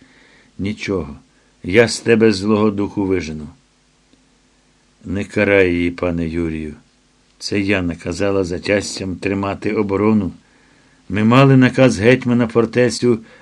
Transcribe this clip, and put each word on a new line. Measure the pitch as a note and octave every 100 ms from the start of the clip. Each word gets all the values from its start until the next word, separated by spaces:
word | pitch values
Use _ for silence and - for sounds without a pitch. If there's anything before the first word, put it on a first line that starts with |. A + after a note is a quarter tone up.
| _ _ _ _ _ -
«Нічого, | F#2+ G#2+ - F#2+ C#2+ C2+ _ _ _ _ F2+
я | G2+ A2+
з | -
тебе | - A#2 A2+
злого | F#2+ G#2 G#2 G#2+
духу | G2+ G2 - F#2+
вижену». | F#2 D#2 D#2 D2 - _ _ _ _ _ _ _ _ _ _ _ _ _ _ -
«Не | F#2+ G2
карай | A2 G2+ G2 F#2
її, | F2 F2
пане | F2 F2 E2+ E2
Юрію. | E2+ E2 D#2+ D#2 D2 _ _ _ _ _ _
Це | - G#2
я | G2 G2
наказала | F2 E2+ F#2 D#2+ G2+ G2 F2+
затястям | F2 - G2+ F2+ - F#2+ F2
тримати | G2 G2 G2 G2 G2+
оборону. | G#2+ G2+ G2 G#2+ G#2+ F2+ - _ _ _ _ _ _ -
Ми | G#2 A2
мали | B2 C#3 C3+
наказ | B2+ B2+ C3 F#2
гетьмана | A2 C3 B2 A#2+ A#2
фортецю | A#2 A2+ A#2+ B2 A#2 B2 A2+ - -